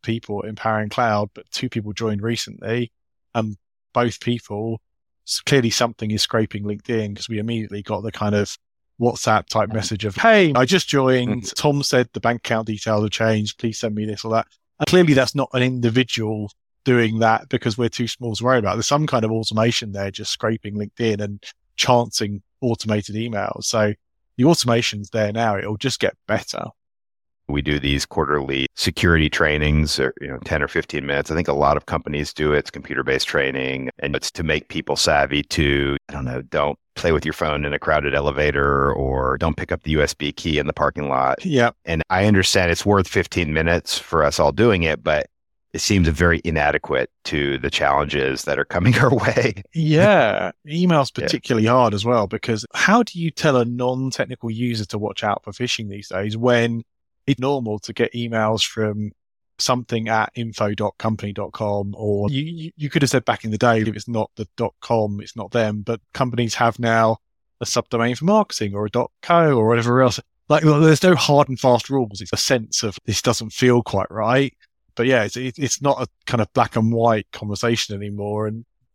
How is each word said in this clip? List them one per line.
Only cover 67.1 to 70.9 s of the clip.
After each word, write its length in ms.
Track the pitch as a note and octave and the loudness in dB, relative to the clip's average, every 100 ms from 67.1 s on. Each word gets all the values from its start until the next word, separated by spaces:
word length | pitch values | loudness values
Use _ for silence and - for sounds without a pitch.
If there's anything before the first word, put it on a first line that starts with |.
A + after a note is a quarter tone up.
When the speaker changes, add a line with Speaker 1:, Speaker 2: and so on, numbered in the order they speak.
| A2 _ _ _ - | 0 _ _ _ -10
Speaker 1:
a 40 | A#2 | -4
subdomain 520 | - - A#2 A#2 B2 | -4 -2 0 0 0
for 80 | D#3+ | 2
marketing 500 | G#3+ G3+ - G#2+ G2+ | 2 2 -2 -4 -4
or 100 | G#2+ | -4
a 20 | |
dot 200 | A#2+ - _ | -2 -4 _
co 340 | - E3+ D#3+ B2+ | 2 4 6 4
or 140 | A2 | 4
whatever 320 | A#2 A#2 B2 | 4 4 4
else. 180 | B2+ - - _ - | 4 2 -8 _ 0
Like, 140 | D3+ | 4
there's 400 | D#3 D3 D#3+ | 6 6 6